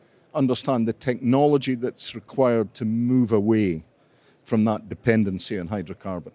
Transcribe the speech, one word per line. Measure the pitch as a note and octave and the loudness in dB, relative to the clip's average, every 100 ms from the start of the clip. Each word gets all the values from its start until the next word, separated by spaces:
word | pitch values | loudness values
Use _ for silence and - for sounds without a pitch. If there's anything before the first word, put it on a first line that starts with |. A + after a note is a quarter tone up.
| _ _ _ | _ _ _
understand | D3+ C3 B2 - B2 A2+ | -2 0 0 0 0 -2
the | |
technology | - C3 A#2+ A#2+ C3+ D3 C#3+ C3 B2 | -4 -4 -2 2 4 4 2 0 -4
that's | B2 - - A2+ | -4 -6 -10 -10
required | - - B2+ A#2 G2+ - | -6 0 2 2 -2 -4
to | A2 | -4
move | A#2 B2 B2+ A2 | -2 2 2 2
away | A2 G#2+ A2 G2 D#2+ - _ _ _ _ _ - | 2 2 2 2 -2 -8 _ _ _ _ _ -2
from | A2+ | 0
that | A2 G#2+ G2+ | 2 0 -6
dependency | - A#2 A2 G2 F#2 - G2+ | -4 2 2 2 -2 -6 -6
on | F2 | -6
hydrocarbon. | G#2 D#2+ F2 G2+ F2+ - | -6 -8 -10 -10 -10 -10